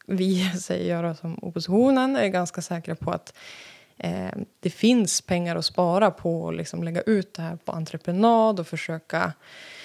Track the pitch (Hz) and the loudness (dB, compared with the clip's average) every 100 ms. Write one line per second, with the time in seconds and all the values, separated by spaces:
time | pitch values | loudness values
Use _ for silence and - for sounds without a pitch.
0 | - 190 185 185 185 180 - 180 175 170 | -4 0 2 2 0 -2 -4 -2 -2 -2
1 | 170 160 170 165 180 170 165 196 262 269 | -2 -4 -8 -8 -8 -6 0 4 6 4
2 | 262 269 208 185 175 - - 170 165 165 | 2 2 0 0 -2 -4 -6 -6 -6 -6
3 | - - - - - - - - _ - | -4 -4 -8 -20 -20 -20 -20 -20 _ -10
4 | - 95 - - - _ 175 - 220 247 | -6 -4 -6 -8 -10 _ -8 2 4 6
5 | 196 - - 175 175 170 170 - 180 180 | 4 0 -2 -2 0 -2 -2 0 2 4
6 | 208 - 170 165 165 165 160 170 165 170 | 4 2 -2 -2 -2 -4 -6 -6 -4 -2
7 | - 208 185 - 165 165 - 165 160 160 | 2 0 0 -8 -10 -8 -8 -6 -6 -8
8 | - 175 226 226 220 196 165 165 - 160 | -4 2 4 6 4 2 -4 -8 -8 -10
9 | - 160 180 - - - - - | -4 -2 -2 -6 -16 -20 -20 -18